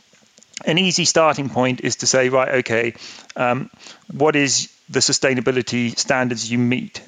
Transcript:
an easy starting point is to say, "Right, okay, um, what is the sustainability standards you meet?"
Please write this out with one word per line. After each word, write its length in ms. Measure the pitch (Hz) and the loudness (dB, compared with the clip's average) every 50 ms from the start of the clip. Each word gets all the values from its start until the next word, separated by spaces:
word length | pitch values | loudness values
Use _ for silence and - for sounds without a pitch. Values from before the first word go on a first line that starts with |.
| _ _ _ _ _ _ _ _ _ _ - - - | _ _ _ _ _ _ _ _ _ _ -18 -8 -4
an 120 | - 156 180 | 0 0 2
easy 260 | 190 185 165 - 165 | 2 2 2 0 0
starting 460 | - - 170 160 156 135 135 139 123 | 2 4 4 4 4 2 0 -4 -4
point 320 | 113 120 127 127 127 - - | 0 0 0 0 0 -2 -2
is 140 | 131 113 | -4 -4
to 100 | - - | -2 -2
say, 240 | - - 131 127 127 | 0 2 2 2 4
"Right, 180 | 131 131 131 - - | 4 2 2 2 0
okay, 380 | 127 120 - 113 113 120 117 - - - - - - - - - | -2 0 0 0 0 0 -2 -4 -8 -18 -20 -20 -20 -20 -16 -6
um, 340 | - 131 123 123 131 - - - - - - - - _ - 147 | -2 0 0 0 0 -4 -8 -14 -20 -20 -20 -20 -20 _ -14 -2
what 220 | 135 143 156 151 | 2 2 4 4
is 360 | 143 143 131 123 - - - - _ _ - | 4 2 2 0 -2 -4 -6 -12 _ _ -4
the 100 | 139 135 | -2 0
sustainability 960 | - - - - - 135 131 127 113 135 131 127 117 - 120 123 120 117 - - | 0 0 0 0 0 2 0 2 0 0 0 0 -2 -2 -2 -2 -2 -2 -2 -4
standards 520 | - - 139 127 127 120 123 110 113 110 | -2 -2 0 0 0 0 -2 -4 -6 -4
you 80 | 120 120 | 0 0
meet?" 440 | 120 120 123 127 - - - - - | 2 2 0 -2 -4 -8 -12 -16 -16